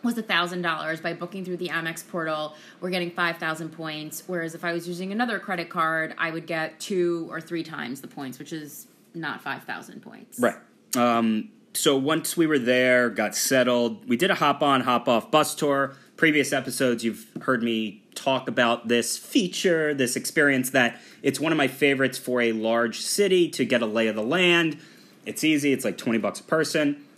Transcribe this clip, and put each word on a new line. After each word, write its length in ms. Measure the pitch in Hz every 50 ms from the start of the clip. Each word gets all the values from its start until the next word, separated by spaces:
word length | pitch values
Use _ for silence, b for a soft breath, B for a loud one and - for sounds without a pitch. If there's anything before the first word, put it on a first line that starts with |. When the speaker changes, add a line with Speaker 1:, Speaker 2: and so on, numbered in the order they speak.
| -
Speaker 1:
was 140 | 240 233
a 40 | 233
thousand 400 | 214 - 190 170 175 175 180 180
dollars. 400 | 170 170 160 156 156 156 160 160
By 120 | - 170 170
booking 300 | - 175 175 - 196 185
through 140 | 180 180
the 120 | 165 180 151
Amex 380 | 151 165 165 165 170 165 -
portal, 480 | - - 175 160 160 156 151 151 151 B B B B B B
we're 80 | 175 185
getting 200 | 185 180 175 170
five 260 | 175 - 175 170 165
thousand 320 | 170 175 160 160 160 170 160
points, 540 | 160 - 160 156 156 151 151 151 - - -
whereas 280 | - 180 170 165 165 165
if 80 | 165 -
I 80 | 170 170
was 140 | 170 165
using 240 | 175 175 170 185 190
another 280 | 202 220 247 233 214 185
credit 300 | - - 190 175 170 170
card, 440 | - 180 160 160 160 160 160 160 -
I 140 | - 165 165
would 140 | 160 170 165
get 320 | 165 170 160 160 156 - -
two 480 | - - 208 180 175 175 170 165 165 -
or 100 | - 165
three 220 | 160 - 170 165 165
times 380 | 160 165 147 151 120 135 139
the 60 | -
points, 320 | - - 151 139 131 131 -
which 140 | 147 - 170
is 340 | 156 151 143 - - - _ _ _ _ _ -
not 280 | 170 160 147 110 -
five 220 | - 139 135 131 -
thousand 380 | - 107 82 - - - -
points. 380 | - - 55 53 - _ - -
Speaker 2:
Right. 160 | 120 - - - - _ _ _ _ _ -
Um, 540 | 120 120 120 117 117 117 110 110 107 - - - - _ _ -
so 240 | - - 156 139
once 400 | 135 135 147 160 165 156 - -
we 100 | 170 165
were 120 | 156 156 135
there, 500 | 117 120 127 127 127 127 127 123 123 120
got 260 | 101 - 107 101 -
settled, 720 | - - - 135 131 123 127 123 120 120 117 110 104 -
we 100 | - 120
did 140 | 120 170 190
a 40 | 180
hop-on, 460 | - 160 143 139 - 156 143 135 127
hop-off 480 | 120 127 123 117 - 131 120 110 - -
bus 240 | - 151 147 147 -
tour. 420 | - 156 143 139 139 139 135 135 B B B B
Previous 360 | - 165 160 151 147 131 - 147
episodes, 500 | 135 123 135 127 - 139 127 120 113 117
you've 240 | 113 104 - - - _ -
heard 200 | - - 131 117
me 420 | 117 117 113 110 110 107 - - _ _ -
talk 320 | - - 139 135 123 -
about 400 | 143 113 131 123 117 117 117 -
this 280 | 113 120 120 110 - -
feature, 760 | - - - - 277 196 175 - - - 190 170 160 156 151 147
this 220 | 139 127 113 -
experience 560 | - - - - 160 147 143 135 127 127 -
that 280 | - 135 123 117 117 B B B B B
it's 180 | B 139 139 -
one 120 | 143 160
of 60 | 160
my 100 | 160 139
favorites 500 | 131 135 - 147 139 139 131 135 127 131
for 240 | - - - 123 123
a 100 | 120 117
large 500 | 110 110 110 113 113 117 117 113 110 -
city 460 | - - - - 202 190 185 180 175 156
to 140 | - - 131
get 200 | 113 127 117 117
a 20 |
lay 220 | 107 107 113 113
of 80 | 110 104
the 80 | 110 107
land. 560 | 120 160 185 180 175 175 170 165 160 147 139 B B B B B B B B -
It's 180 | 107 107 - -
easy. 280 | 156 156 143 143 143 131
It's, 100 | - 127
like, 120 | 107 90
twenty 200 | - - 131 113 110
bucks 200 | 101 101 - -
a 40 | -
person. 600 | - 165 160 151 151 - 156 151 143 143 - - - -